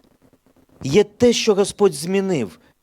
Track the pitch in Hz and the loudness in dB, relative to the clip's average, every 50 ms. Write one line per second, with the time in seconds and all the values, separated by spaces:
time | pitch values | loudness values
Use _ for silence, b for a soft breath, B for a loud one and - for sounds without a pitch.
0 | _ _ _ _ _ _ _ _ _ _ _ _ _ _ _ - - 135 139 208 | _ _ _ _ _ _ _ _ _ _ _ _ _ _ _ -12 -6 -2 2 2
1 | 208 208 _ - 247 240 233 - - 220 202 185 196 - - - 208 190 156 139 | 0 0 _ 0 2 2 2 2 0 0 0 0 0 -2 -2 0 0 0 0 0
2 | 151 175 190 196 190 190 185 143 113 90 - _ b b b b | -8 -4 -4 -2 -2 -2 -2 -4 -4 -6 -10 _ b b b b